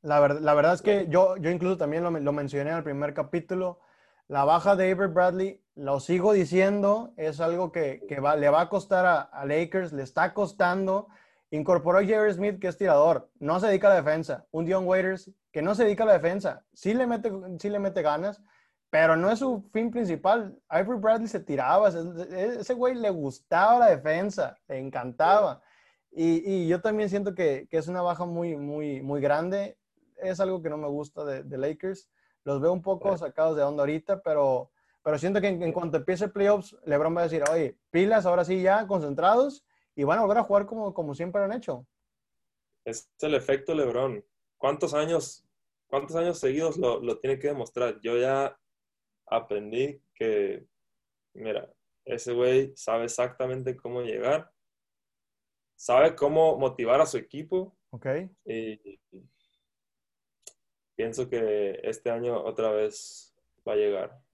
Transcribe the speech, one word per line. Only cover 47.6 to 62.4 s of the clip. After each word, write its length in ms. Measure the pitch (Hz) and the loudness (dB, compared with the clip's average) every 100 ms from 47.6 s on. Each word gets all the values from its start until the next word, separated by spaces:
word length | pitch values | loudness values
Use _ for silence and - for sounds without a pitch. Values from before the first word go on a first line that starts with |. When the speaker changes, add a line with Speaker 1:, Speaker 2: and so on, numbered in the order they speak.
| 113 - 120 107 | -6 -4 -4 -4
Speaker 2:
Yo 160 | 113 117 | -2 0
ya 420 | 127 135 139 - _ _ _ _ _ _ - | 0 0 -2 -6 _ _ _ _ _ _ -4
aprendí 720 | 113 - 104 104 117 139 139 _ | -4 -2 -8 -6 -4 -4 -6 _
que, 540 | _ 113 107 98 101 - _ _ _ _ _ _ | _ -2 0 -2 -4 -12 _ _ _ _ _ _
mira, 340 | - 110 104 - _ _ _ | -14 -8 -8 -8 _ _ _
ese 280 | - 117 123 | -10 -10 -4
güey 400 | 120 123 127 135 - | 0 2 2 0 -6
sabe 300 | - 113 117 | -4 -4 -4
exactamente 680 | 120 123 - 127 131 127 127 | -4 -4 -4 -6 -6 -8 -8
cómo 260 | - 123 | -8 -8
llegar, 500 | 120 107 117 151 160 _ _ _ _ _ _ _ _ _ _ _ _ | -6 -4 -2 -2 -4 _ _ _ _ _ _ _ _ _ _ _ _
sabe 400 | _ - 127 156 | _ 2 6 6
cómo 420 | 165 143 156 160 151 | 4 0 4 4 4
motivar 440 | 135 127 117 131 | -2 -2 0 2
a 60 | 156 | 2
su 100 | 123 | 0
equipo. 600 | - 139 156 185 190 _ _ | -8 -14 -6 -6 -6 _ _
Speaker 1:
Ok. 160 | 120 135 143 185 _ | -12 -6 -6 -6 _
Speaker 2:
Y 560 | - 113 113 139 101 98 _ - - _ _ _ _ _ _ _ _ _ _ _ - _ _ _ _ | -10 -8 -8 -12 -18 -20 _ -20 -20 _ _ _ _ _ _ _ _ _ _ _ -20 _ _ _ _
pienso 340 | - 113 113 123 | -8 -8 -6 -6
que 520 | 120 110 104 101 95 | -2 -2 0 -2 -4
este 280 | - 110 120 | -8 -6 -4
año 300 | 117 120 117 | -4 -2 -4